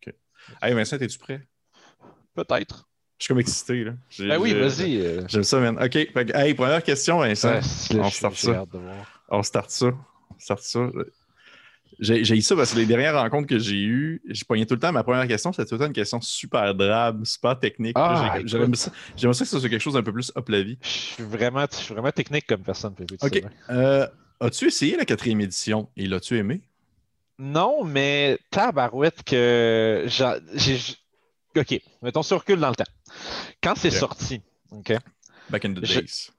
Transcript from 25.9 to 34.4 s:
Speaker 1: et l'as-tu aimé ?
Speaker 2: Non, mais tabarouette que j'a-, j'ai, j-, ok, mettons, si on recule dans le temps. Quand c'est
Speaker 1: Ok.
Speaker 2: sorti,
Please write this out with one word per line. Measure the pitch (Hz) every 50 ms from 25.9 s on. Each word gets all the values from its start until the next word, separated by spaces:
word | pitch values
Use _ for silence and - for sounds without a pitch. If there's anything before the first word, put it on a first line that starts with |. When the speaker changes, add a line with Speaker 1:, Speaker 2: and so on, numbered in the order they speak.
| _
Speaker 1:
et | - 98
l'as-tu | 95 95 92 - - 123 117
aimé ? | 104 98 139 190 - _ _ _ _ _ _ _ _ _ _ _ _ _ _ _
Speaker 2:
Non, | 135 139 143 156 180 226 285 302 247
mais | 165 143 139 139 139 143 143 143 143 127 - _ _
tabarouette | - 202 202 247 185 139 127 120 110 127 143 165 - - -
que | - - 123 120 120 120 120 117 113 113 113 110 110 110 101 -
j'a-, | 120 117 - 135 123 113 64 78 78 92
j'ai, | 147 117 123 135
j-, | 123 123 - - - _ _ _ _ _ _ _ _ _ _ _
ok, | 160 131 - 135 104 _ _ _ _ -
mettons, | 120 120 160 156
si | - 196
on | 170
recule | - - 202 180
dans | 151 135
le | 120
temps. | - 107 - - _ _ - - - - - - - - - - _ -
Quand | 165 196
c'est | 262 - 175
Speaker 1:
Ok. | -
Speaker 2:
sorti, | 95 139 127 - - - - 135 113